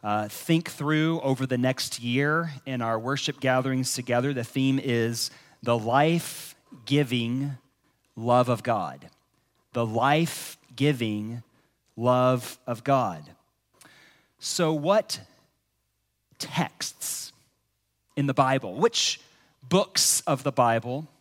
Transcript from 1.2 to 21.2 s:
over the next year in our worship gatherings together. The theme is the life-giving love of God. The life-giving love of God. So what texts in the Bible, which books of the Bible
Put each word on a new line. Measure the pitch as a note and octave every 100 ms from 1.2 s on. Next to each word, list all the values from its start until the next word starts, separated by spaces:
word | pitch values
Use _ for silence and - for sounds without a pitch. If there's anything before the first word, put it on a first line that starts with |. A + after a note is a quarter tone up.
over | C3+ B2+ C3
the | B2+
next | B2+ C3 - -
year | A#2+ B2 C#3+ D#3 E3+ C3+
in | - B2+
our | A2+ A2+
worship | A#2 C#3 - C#3+
gatherings | C3 B2+ C3 C3 B2+
together. | - B2 A#2+ C3
The | C3+
theme | A2+ - C3 C3+
is | C3+ A#2+ A2+ A#2 - - - _
the | - A#2+
life-giving | A2 B2+ D#3 E3+ - - - - _ - A2 C#3+ C#3 B2 A#2 B2+ C#3+ C3 _ _ _ _ _
love | - A#2 B2 B2
of | A#2
God. | - A2 E2 C2+ - _ _ _ _ _ _
The | A#2+
life-giving | A#2 A2+ B2+ D3+ E3 - - - _ A#2 C#3+ C3+ A2+ G#2 G#2+ A#2 - _ _ _ _ -
love | A#2+ B2 B2+ B2+ A#2 - -
of | A2+
God. | - C#3 A2+ E2+ D2+ - _ _ _ _ - - - _ _ _
So | - - E3
what | D#3 D3 G#3 - - - _ _ _ _ _ _ _ _ _ _ _
texts | D#3 D#3+ E3 _ - - - - - _ _ _ _ _ _ _ _
in | - C#3
the |
Bible, | C3 C3 C3+ A2+
which | F#2+ A3 - - - - _ _ _
books | B2+ F3+ - - - -
of | - C#3
the | C#3+
Bible | C3+ A#2+ A#2 A#2 C3 D#3 _